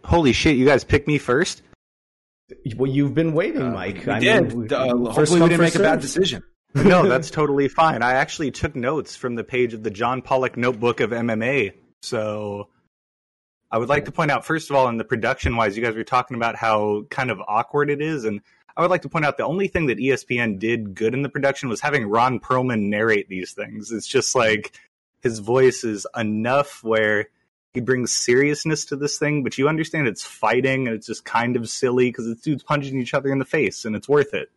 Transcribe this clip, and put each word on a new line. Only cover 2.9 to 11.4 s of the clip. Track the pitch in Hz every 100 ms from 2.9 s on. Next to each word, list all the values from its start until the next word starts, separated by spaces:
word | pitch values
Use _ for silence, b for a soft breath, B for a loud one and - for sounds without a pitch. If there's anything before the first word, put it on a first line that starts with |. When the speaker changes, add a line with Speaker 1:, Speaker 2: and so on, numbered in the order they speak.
Speaker 2:
you've | 135 143 127
been | 165
waiting, | 156 208 311
Speaker 3:
Uh, | 127
Speaker 2:
Mike. | 113 95 92 -
Speaker 3:
we |
Speaker 2:
I | 110
Speaker 3:
did. | 160 220 160
Speaker 2:
mean, | 117
we, | 107
Speaker 3:
Uh, | 131 131
Speaker 2:
first | 123 120 117
Speaker 3:
hopefully | 151
we | 175
Speaker 2:
come, | 165
Speaker 3:
didn't | 170
make | 165
Speaker 2:
first | 165
Speaker 3:
a |
bad | 196
Speaker 2:
serve. | 160
Speaker 3:
decision. | 143 160 190 110 - _ _ 139
Speaker 1:
No, | 190 180
Speaker 2:
<laughs> | 151
Speaker 1:
that's | 127 143
totally | - 151 139 139
fine. | - 160 131
I | 120
actually | 127 156 - 147
took | - 165 139
notes | 120 151 104 -
from | 127 117
the |
page | 104 123 120
of | 113
the | 110
John | 95 120 127
Pollock | - 131 127 -
Notebook | 123 117 120 117
of | 117
M | 117 117
M | 110